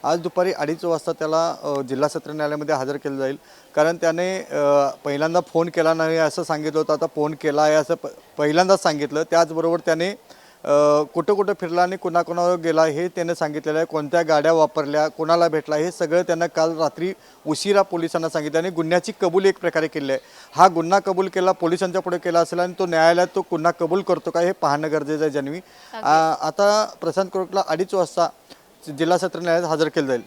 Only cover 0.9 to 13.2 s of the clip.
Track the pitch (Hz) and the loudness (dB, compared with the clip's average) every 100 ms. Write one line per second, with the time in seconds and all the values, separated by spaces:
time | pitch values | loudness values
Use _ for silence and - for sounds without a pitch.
0.9 | 160 - 165 156 160 165 151 147 139 131 | -2 -4 -4 -2 0 0 -4 -6 -4 -4
1.9 | 131 147 160 151 151 147 147 147 147 131 | -2 -2 -2 -10 -6 -4 -4 -2 -2 -2
2.9 | 143 147 135 135 143 - - - - 156 | -6 -6 -4 -4 -6 -14 -20 -6 0 0
3.9 | 170 165 165 180 190 - 143 143 143 139 | 2 0 0 -4 -4 -6 -2 2 4 2
4.9 | - 147 143 156 175 170 165 170 165 160 | -2 -6 -2 0 0 0 -2 -2 0 0
5.9 | 165 160 160 156 160 160 156 151 156 160 | 2 0 0 0 -2 -4 -4 -2 -2 0
6.9 | 151 165 - 151 151 156 147 151 156 147 | 0 -2 -2 -4 -2 -2 2 4 2 0
7.9 | 165 143 - _ - 147 156 185 190 175 | -4 -6 -16 _ -4 0 2 4 4 4
8.9 | 151 143 160 160 165 165 160 165 170 165 | -2 -4 -4 0 2 2 0 0 0 0
9.9 | 160 180 202 _ - - _ - 143 147 | 0 -2 -6 _ -20 -20 _ 2 4 6
10.9 | 147 151 170 160 202 196 202 175 175 180 | 4 2 -4 0 0 0 -2 -2 0 0
11.9 | 190 185 170 170 175 175 180 165 160 160 | 0 -2 -2 -2 0 0 0 0 2 2
12.9 | 147 175 180 | 0 -4 -4